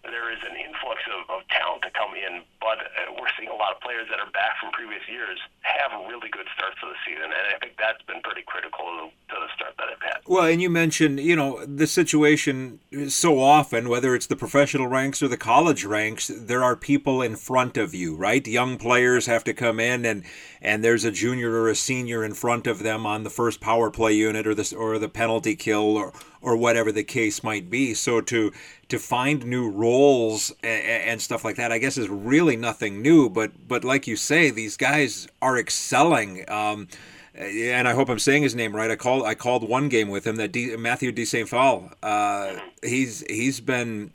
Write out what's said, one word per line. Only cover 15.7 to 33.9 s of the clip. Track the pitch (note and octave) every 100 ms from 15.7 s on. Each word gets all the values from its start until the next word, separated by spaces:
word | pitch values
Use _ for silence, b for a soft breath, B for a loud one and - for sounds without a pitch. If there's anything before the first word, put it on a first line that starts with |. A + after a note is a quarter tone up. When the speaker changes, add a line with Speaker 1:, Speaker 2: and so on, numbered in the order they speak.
| C3+
Speaker 2:
ranks, | G2 G#2+ G#2+ A2 -
there | G#2 A2+ B2
are | B2+ A#2
people | - C#3+ C#3+ C3
in | A#2+ G#2+
front | - C3 A#2+ A#2
of | G2
you, | F#2 E2+ D#2
right? | G2 B2+ A#2
Young | A#2 B2+ B2
players | A#2 B2 B2 B2 B2
have | A#2
to | -
come | G#2+ A#2+ A2
in, | A#2 B2
and, | A#2 G#2 F2 B B B
and | - G#2+
there's | A2+ A#2
a | A2+
junior | F#2 A2+ B2+ A#2
or | A2+ A2+
a | G#2
senior | - B2+ A#2+ A#2
in | G#2+
front | G#2 A#2+ A#2 B2
of | G2
them | A2 A2 A2
on | G#2+
the | G#2+
first | - A#2 -
power | A2 A#2 A2
play | A2+ A2
unit | G#2+ A2 A2 G#2+
or |
the, | G#2+ G2+ -
or | A2+ A2
the | G#2+
penalty | A2 A#2 A2+ A2+ G2
kill | A2+ G#2+ G#2+ G#2+
or, | F#2+ - B B
or | B2 A2+
whatever | A#2+ A#2 A2
the | G#2+
case | G#2 B2 A2 -
might | A2+ G#2 F2
be. | A#2 C3+
So | G#2 - A#2
to, | A2 A#2 G#2 B B B -
to | A2+
find | - B2 C3 D3 A#2+
new | B2 A#2
roles | G2 A#2 B2+ C#3+ B2+ A2+ G#2+ - -
a-, | A#2
a-, | A2 G2+ A2+ G2
and | A2+
stuff | - A#2+
like | A2+ G#2
that, | A#2+
I | A#2
guess, | C3+ C3+
is | G#2
really | G2+ G#2+ D3 E3+ A#2
nothing | A#2 A2 G#2+ G2
new. | C3 E3 B2
But, | G2 G#2+ - -
but | B2
like | B2